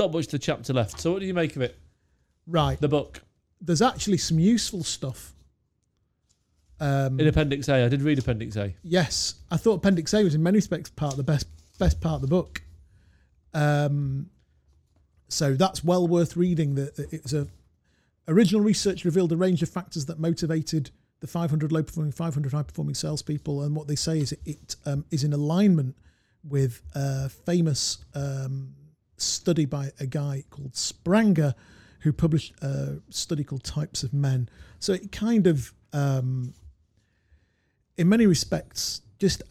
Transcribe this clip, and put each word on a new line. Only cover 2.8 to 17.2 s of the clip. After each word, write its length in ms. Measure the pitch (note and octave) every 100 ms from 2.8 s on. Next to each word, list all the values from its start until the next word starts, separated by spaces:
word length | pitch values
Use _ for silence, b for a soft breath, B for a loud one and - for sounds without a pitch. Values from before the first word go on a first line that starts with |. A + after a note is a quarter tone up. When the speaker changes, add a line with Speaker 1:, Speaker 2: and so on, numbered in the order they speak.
| D3
Speaker 1:
book. 320 | D3 - - - _ _ _
Speaker 2:
There's 200 | E3 D#3+
actually 360 | A#3+ - - F#3
some 200 | - D#3+
useful 460 | F3+ A#3 - G3
stuff. 500 | D#3 - C#3 A#2+ - - _ _ _ _ _ _ _ _ _ _ _ _ _ -
Um, 400 | C#3+ C#3 C3+ C3
Speaker 1:
In 80 | D3+
Appendix 420 | D3+ D3+ C#3+ C#3
A. 160 | C3+ A#2+
I 20 |
did 120 | C#3
read 180 | C#3+ D3
Appendix 360 | B2 A2 A#2 G#2+
A. 180 | G2+ F2
Speaker 2:
Yes. 520 | E3+ F3+ C#3 - - - -
I 80 | E3+
thought 180 | A3+ F#3+
Appendix 380 | G3 F3+ D#3
A 100 | G#3
was 120 | G3 D3+
in 80 |
many 140 | E3 G#3
respects 320 | - E3 -
part 240 | - D3
of 40 | C3+
the 60 |
best, 240 | C3+ D3 - - _ -
best 220 | F3+ -
part 140 | D#3+ D3+
of 60 |
the 60 | C3+
book. 340 | F3+ - - - - - _ _ _ _ _ _
Um, 760 | D#3 D3 D3 D3 C#3+ C#3+ C3+ D3+ _ _ _ _ _ _ _ _ _ _
so 240 | - C#3+ C3+
that's 280 | F#3+ -
well 240 | D#3 F3+ F3
worth 300 | F3 E3 E3+
reading. 380 | F3+ E3 D3 C#3
That, 200 | C#3 -
that 140 | C#3+
it 100 | D#3+